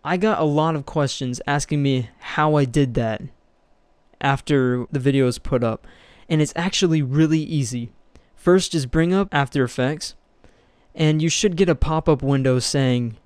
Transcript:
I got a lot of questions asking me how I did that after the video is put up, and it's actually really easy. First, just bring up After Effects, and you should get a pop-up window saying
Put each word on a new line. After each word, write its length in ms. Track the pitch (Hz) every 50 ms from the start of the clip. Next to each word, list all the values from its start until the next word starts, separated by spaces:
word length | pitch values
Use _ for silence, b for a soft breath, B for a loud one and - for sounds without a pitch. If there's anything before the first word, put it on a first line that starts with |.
| -
I 140 | 147 180
got 220 | 180 196 214 202 -
a 60 | 156
lot 300 | 151 143 151 156 165 160
of 120 | 147 139
questions 540 | - - 156 143 131 - - 135 127 123 123 -
asking 380 | - 143 143 - - 151 147 143
me 260 | 139 135 127 120 113 _
how 380 | _ - - - - 151 156 151
I 100 | 147 139
did 300 | 123 120 147 139 127 117
that 260 | 127 117 110 110 - - 139 - _ _ _ _ _ _ _ _ _ _ _ _ _ _ _ _ _
after 680 | - 139 139 135 - - 147 139 131 123 123 123 120 -
the 60 | -
video 300 | 139 123 143 135 139 131
is 100 | 123 120
put 260 | - - - 143 123 120
up, 220 | 113 107 - - b b b b b b b b
and 140 | b 165 156
it's 120 | 151 143 -
actually 480 | 160 170 196 - - 190 175 160 156 143
really 340 | 127 135 151 160 151 160
easy. 540 | 160 156 - 160 147 135 110 123 123 117 - _ - _ _ b b b b b
First, 380 | - - 175 180 190 185 -
just 180 | - 160 131 120
bring 240 | - 160 165 175 185
up 160 | 190 202 196
After 320 | - 143 139 131 - 143 127
Effects, 520 | 120 - - 123 131 156 - - - - - _ _ _ b b b b b b b b b b b b
and 260 | - 160 151 156 156
you 80 | 156 170
should 260 | - - - 208 170
get 140 | 160 190 175
a 60 | 156
pop-up 480 | - - 156 156 160 - 175 151 127 139
window 340 | 135 139 135 131 131 127
saying 600 | 127 - - - 143 135 127 123 123 120 117 107 - _